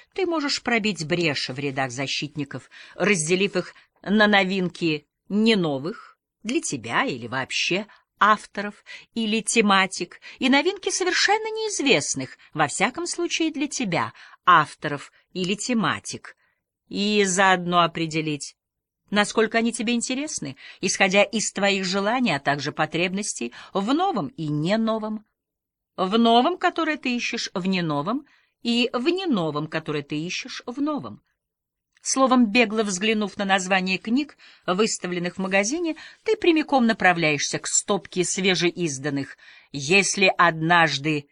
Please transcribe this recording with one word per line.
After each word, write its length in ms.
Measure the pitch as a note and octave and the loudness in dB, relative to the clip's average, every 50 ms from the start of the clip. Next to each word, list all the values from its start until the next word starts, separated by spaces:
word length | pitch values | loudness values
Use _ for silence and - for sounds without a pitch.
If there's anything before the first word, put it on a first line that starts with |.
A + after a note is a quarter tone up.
| - _ - | -20 _ -6
ты 100 | G4 F#4 | -4 -2
можешь 380 | F4 E4 D#4 C#4+ C#4 - - - | -2 -2 -2 -2 -2 -2 -2 -2
пробить 420 | A#3+ A#3+ A3+ G3 G#3+ F#3 D#3 D#3 | 0 0 0 0 0 -2 -2 -4
бреши 480 | C#3+ F3 F3 F3 D#3 C#3 - - - B2+ | -2 0 0 0 0 0 -2 -4 -6 -6
в 60 | C3 | -6
рядах 320 | C#3 C#3+ C3 C#3 C3+ C3 | -6 -4 -2 -2 -4 -4
защитников, 760 | A#2 C3 C#3 C3+ - - D#3 C#3 - D3+ C#3 - - B2+ - _ - - - - - | -4 -6 -6 -4 -4 -6 -6 -6 -6 -8 -8 -8 -10 -14 -16 _ -20 -20 -20 -14 -6
разделив 600 | - F3+ G3 G#3 E3+ D#3 D#3 F#3 F#3 G3+ F#3+ - | 0 2 2 2 2 2 0 2 2 2 0 0
их 200 | F3+ - - - - - _ _ _ | -2 -4 -6 -10 -20 -20 _ _ _
на 240 | - - G3+ A3 G#3 | -4 0 2 4 4
новинки 800 | G#3 G#3 G3 G3 F#3 G3 F#3+ F#3 F3 - - F3 D#3+ D3+ D3 - _ _ _ _ | 6 4 4 2 2 0 0 -2 -2 -2 -2 -2 -2 -2 -2 -6 _ _ _ _
не 280 | - F#3+ G#3 A3 A3+ A3+ | -4 -2 2 4 4 4
новых, 600 | G3+ E3+ D#3 C#3 C3 C#3 F3 A#3+ - - - - _ _ _ _ _ | 4 2 0 -2 -4 -6 -8 -10 -12 -16 -20 -20 _ _ _ _ _
для 200 | - G#3 C4 D#4+ | -6 -4 -4 -4
тебя 440 | - - E3 B2 G2+ A2 B2+ F3+ C#4 | -4 -4 -6 -8 -6 -2 -2 0 0
или 220 | B3+ D3+ A#2 A#2+ | -2 -4 -8 -8
вообще 580 | A2 A#2 C3+ C3 - - - - - E3+ G3 G#3+ - - _ _ _ _ - | -8 -6 -6 -6 -4 -4 -4 -2 -2 -2 -4 -4 -8 -14 _ _ _ _ 2
авторов 640 | G3 G#3 G#3+ G3+ - - - G#3 G3+ G#3 G#3 _ _ - - - - _ - | 2 4 2 2 -2 -8 -10 -10 -10 -10 -12 _ _ -20 -20 -20 -18 _ -6
или 280 | A#3 A3+ G#3+ G#3+ A3+ | -4 -2 0 0 0
тематик, 800 | G#3+ - - A#3 G#3 G#3 G3 F#3+ F#3+ F#3+ - - F3+ - - - - - - - | 0 2 2 4 4 6 4 4 2 0 -2 -8 -10 -10 -12 -16 -20 -18 -6 -2
и 100 | B3 C4 | 2 4
новинки 400 | C4+ C#4 D4 F4+ G#4 - - G4 | 4 4 4 2 -2 -2 -4 -4
совершенно 580 | - - F#4 F4+ F4 - - F#4+ G4+ A4 A4 | -2 -2 -2 0 0 2 2 2 2 2 0
неизвестных, 920 | A4 A4 A4 A4 G#4+ G#4 - D4 C#4 G3 D3 - - - C#3 C3 - - - _ _ - | -4 -4 -4 -4 -4 -4 0 2 4 4 2 2 -2 -6 -6 -8 -10 -12 -18 _ _ -2
во 140 | D3+ D#3 | -2 -2
всяком 400 | C3+ - - F#3 A#3+ B3 E4+ F4 | 0 0 0 -2 -2 -2 -4 -6
случае 440 | F4 - - F4 E4 - - E4 D#4+ | -6 -4 -4 -4 -2 -2 -2 -2 -2
для 160 | D4+ C4+ D4 | -2 -4 -6
тебя, 460 | C#4+ - - B3+ F#3+ E3 C#3+ A2 A2 - - - - - _ _ | -4 -4 -4 -4 -2 -2 -2 -2 -4 -8 -14 -20 -20 -20 _ _
авторов 640 | - F3 D#3+ D3 - - - - D#3 D3 C#3 - - _ _ _ _ - | 6 6 6 6 2 -2 -8 -8 -6 -6 -8 -10 -14 _ _ _ _ -6
или 220 | F3+ F#3 F3 G#3+ | -4 -2 -2 -2
тематик, 800 | G3+ - - B3 A3+ F3+ D3 A2 G2+ - - - A2 - - - _ _ _ _ _ _ _ _ _ _ | -4 -2 -2 0 0 0 0 -2 -4 -6 -12 -12 -14 -14 -18 -20 _ _ _ _ _ _ _ _ _ _
и 360 | - - F#3+ G3+ G#3 G#3+ G#3 G3+ | -8 -4 -2 -2 2 2 2 2
заодно 580 | F#3+ F3 F#3+ G3 F#3+ F#3 F3+ F3 F3 F3 F3 | 2 2 4 4 4 4 2 2 2 2 4
определить, 760 | E3+ E3 - E3 E3 D#3+ D3+ D#3+ D#3 D#3 D3 C#3 - - - _ _ _ _ _ _ _ _ _ _ _ | 2 2 0 -2 -4 -2 -2 -4 -2 -4 -4 -6 -8 -12 -18 _ _ _ _ _ _ _ _ _ _ _
насколько 480 | G3 G#3 G#3 - - A#3 A3 A3 - | 0 0 0 2 2 2 2 2 2
они 140 | A3+ A3+ A#3 | 0 0 0
тебе 220 | A3 - A3 A#3 A#3+ | -2 -2 -2 -2 -2
интересны, 640 | A#3 - - B3+ C4+ D4 D#4 - - D#3+ C#3 C3+ - - - - - | -2 -2 -2 -4 -4 -6 -6 -8 -10 -10 -12 -14 -16 -20 -20 -10 -6
исходя 420 | - G3 - - G3+ G3 F#3 G3+ G3 | -4 -2 0 2 2 4 4 4 4
из 280 | - - G#3+ - - | 2 0 -4 -4 -4
твоих 340 | - G3 G3 G3 G3 G3 F#3+ | -2 0 0 0 0 0 -2
желаний, 460 | F3+ F#3 G3+ G3 G#3 A#3+ C4 B3 G#3 | -2 -2 -2 0 0 0 0 0 0
а 80 | D3+ C#3 | 0 0
также 320 | - C#3+ C#3+ C#3+ C3 D3 | 0 -2 -2 -2 -2 -4
потребностей 800 | C#3+ - D#3 D#3 - D#3+ F3 F#3+ F#3 G3 G#3 - - - A#3 A#3+ - - - - - | -4 -2 -2 -2 -2 -2 -2 -2 -2 -4 -4 -6 -6 -6 -8 -10 -10 -14 -12 -6 -4
в 200 | F#3+ G3 A3 C#4 | -2 0 0 0
новом 340 | E4 F#4 G4 F4 G#3 D3 B2 | 0 0 0 0 -2 -4 -4
и 180 | - - D#3+ | -6 -6 -4
не 300 | D3 D3+ D3 D3+ F3 G#3 | -2 -2 -2 0 0 0
новом, 480 | A3+ A3+ A3 A3 A3 G#3+ G#3+ G#3+ G#3+ - _ _ _ _ _ _ _ _ _ _ _ _ _ _ | 0 0 0 -2 -2 -4 -6 -8 -10 -12 _ _ _ _ _ _ _ _ _ _ _ _ _ _
в 220 | - F#3 F#3 G#3 | -4 -2 0 2
новом, 400 | A#3 A#3 A#3 A3+ A#3+ B3+ E4+ F4+ | 4 6 6 6 6 4 2 0
которое 400 | F4+ - F4 F4 F4 D#4+ D#4 D4+ | 0 -2 -2 0 0 -2 -2 -2
ты 180 | - - B3+ A#3+ | -4 -4 -4 -4
ищешь 360 | A#3+ - - - A3+ - - - | -2 -4 -4 -6 -6 -6 -6 -6
в 140 | F#3+ F3 | -4 -2
не 140 | F#3+ F#3+ F3+ | 0 0 0
новом, 440 | F3 D#3 D3 C#3+ C#3+ F#3+ A#3 D4 - _ _ _ _ _ _ _ | 0 0 -2 -2 -2 -2 -4 -4 -6 _ _ _ _ _ _ _
и 280 | - A#3 A#3 A#3+ B3 - | -2 0 2 2 2 0
в 160 | - B3 A#3+ | -2 -2 0
не 180 | E4+ F4 F#4+ F#4+ | 0 0 0 0
новом, 420 | F4 B3 F#3+ E3 D#3 C#3 D3 D#3 | 0 0 2 0 0 -2 -2 -4
которое 360 | D3+ - D#3+ D#3 D#3+ D3 D3 C#3+ | -4 -6 -6 -4 -4 -4 -4 -4
ты 160 | - D#3 D3+ | -6 -6 -6
ищешь 440 | D#3+ F3 - - - B3 - - - | -6 -6 -6 -8 -10 -10 -14 -14 -12
в 160 | A#3+ A#3+ C#4 | -10 -6 -4
новом. 400 | C#4 D4+ D4+ B3+ C3+ G#2 G#2 - _ _ _ _ _ _ _ _ _ _ _ _ _ _ _ _ | -4 -2 -4 -4 -6 -10 -14 -16 _ _ _ _ _ _ _ _ _ _ _ _ _ _ _ _
Словом, 480 | - - - C4 C4+ B3+ B3+ B3 A#3+ G3+ | -6 -2 0 2 4 4 6 4 4 4
бегло 340 | G3 B3 A#3 G#3 G#3+ A3 A3 | 4 2 2 2 2 0 -2
взглянув 540 | G#3 F#3+ F3+ G#3 G#3+ A3+ G#3+ G#3 F#3+ - | -2 -2 -2 0 0 0 0 -2 -4 -4
на 80 | - G3+ | -4 0
название 520 | G3 F#3+ G3 F3+ F#3 G3 F#3 F#3 F#3+ F#3 | 0 0 0 2 2 0 2 2 0 -2
книг, 400 | F3 - A3 A#3 C#4 D4+ C#4+ - _ - - - _ _ | -2 -2 0 0 0 0 -2 -8 _ -20 -20 -20 _ _
выставленных 720 | - F#3 F#3 - F3 - - - F3+ F3 F3 F3 F3+ - | -2 0 2 2 0 0 -4 -6 -6 -4 -4 -4 -4 -4
в 60 | - | -6
магазине, 540 | F#3+ F#3+ F#3+ G3 G3+ A3 C#4+ F4 F4 D#4+ D#4 - - - - _ - | -4 0 0 0 0 0 -2 -2 -2 -4 -4 -6 -12 -20 -20 _ -4
ты 140 | - A4 | -2 -2
прямиком 500 | G#4+ - F4+ D#4+ D#4 D4 - C#4+ C4 A#3 | 2 4 4 4 4 2 2 2 4 4
направляешься 720 | A3+ A3 - G3+ F#3 F3 E3+ D#3+ D3+ D3 C#3 - - - D3 | 2 2 4 4 2 4 4 2 0 0 0 -2 -4 -4 -6
к 80 | - | -4
стопке 560 | - - - - - G3+ F#3 - - - F#3 E3+ | -2 -2 -2 0 0 -2 -2 -4 -4 -2 -2 -2
свежеизданных 1120 | - - G3+ F#3 G3 F#3 D#3 E3+ F3 - F#3 F3 D#3 C3+ C3 C3+ D3+ C#3 C#3 C#3 - - - - - - - _ _ | -2 -2 0 0 2 2 2 2 0 0 0 -2 -4 -4 -4 -4 -4 -4 -4 -4 -6 -12 -20 -20 -20 -20 -20 _ _
"Если 640 | - C#3 C3+ C#3 F#3+ G3+ F#3 - - G3+ G3 F#3 - | -10 -6 0 2 2 4 2 2 0 2 2 4 4
однажды 920 | - F3 E3+ E3 D#3+ D#3+ E3 F3 E3+ E3 D#3 C3+ C3+ C#3 D#3 D3+ D3 - _ | 4 4 4 2 2 2 4 4 6 4 4 2 -2 -2 -2 -2 -2 -4 _